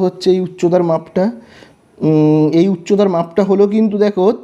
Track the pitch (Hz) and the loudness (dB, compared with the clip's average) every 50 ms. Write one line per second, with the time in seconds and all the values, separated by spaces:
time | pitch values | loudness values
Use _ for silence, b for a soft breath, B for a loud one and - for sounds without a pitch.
0 | 185 180 180 - - 190 180 185 185 180 - - 180 170 180 180 175 170 160 160 | -2 -4 -4 -2 0 0 0 0 -2 -6 -4 -4 -2 0 0 0 0 0 -2 -4
1 | 165 - - 185 190 226 233 B B B B B B B B B _ _ _ - | -6 -6 -4 -4 -2 -2 -4 B B B B B B B B B _ _ _ -4
2 | 151 156 156 151 151 151 151 156 151 151 156 165 180 196 185 170 - - 208 196 | 0 0 2 2 2 2 2 2 2 2 2 2 2 0 -2 -4 -4 -2 0 0
3 | 208 196 175 165 165 170 - 214 190 196 190 196 202 196 208 220 226 208 202 196 | 0 0 0 -2 -4 -4 -4 -2 0 0 2 2 2 2 2 0 0 0 0 0
4 | 208 208 202 190 185 214 247 - | -2 -2 0 0 0 0 0 0